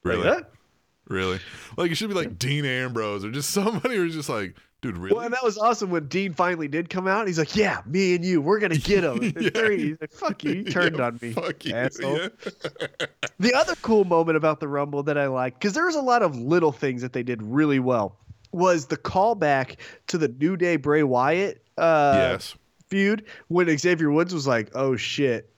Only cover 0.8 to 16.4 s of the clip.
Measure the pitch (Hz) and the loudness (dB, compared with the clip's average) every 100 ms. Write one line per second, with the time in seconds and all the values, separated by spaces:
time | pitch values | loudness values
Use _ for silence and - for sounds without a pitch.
0.8 | _ _ _ 95 92 92 - - - - | _ _ _ -4 -2 -4 -8 -18 -14 -4
1.8 | 175 160 214 196 143 95 127 147 143 127 | -2 -2 -4 -4 -4 -6 -4 -2 -2 -2
2.8 | 127 113 107 101 101 131 139 202 202 214 | -2 -4 -4 -4 -6 -6 -2 0 0 -2
3.8 | 254 226 175 160 143 120 95 90 _ _ | -2 -2 -2 -4 -6 -4 -6 -10 _ _
4.8 | 131 87 92 208 233 247 247 202 220 226 | -8 -6 -2 -2 -2 -2 -2 0 0 0
5.8 | 196 170 147 175 196 160 180 175 147 151 | -2 -4 -2 -4 -4 0 0 0 -4 -6
6.8 | 170 185 190 190 214 165 156 208 208 - | -4 -4 -2 -2 0 -2 0 0 0 0
7.8 | - 180 190 180 175 175 143 208 202 156 | -4 0 2 2 2 0 2 0 2 0
8.8 | 165 202 175 135 233 160 175 - - - | 2 2 2 0 -2 -2 -2 0 0 0
9.8 | 147 160 156 - 359 - 147 185 - 185 | -2 -6 -12 -6 -6 -4 -4 -4 -2 0
10.8 | 170 160 120 120 120 117 175 - 131 117 | 2 2 -2 -4 -8 -6 -6 -8 -6 -4
11.8 | 131 - 131 147 185 _ - - - - | -4 -4 -4 -2 -4 _ -14 -10 -12 -8
12.8 | - _ 151 _ - _ 208 254 339 339 | -12 _ -10 _ -12 _ 2 2 0 -2
13.8 | - 220 185 170 165 160 156 151 147 143 | 2 2 4 4 4 2 2 0 -2 -4
14.8 | 143 143 143 147 139 131 127 - 208 196 | -2 -2 -2 0 0 0 -2 -2 -4 0
15.8 | 359 311 262 240 190 131 | 0 0 2 2 2 0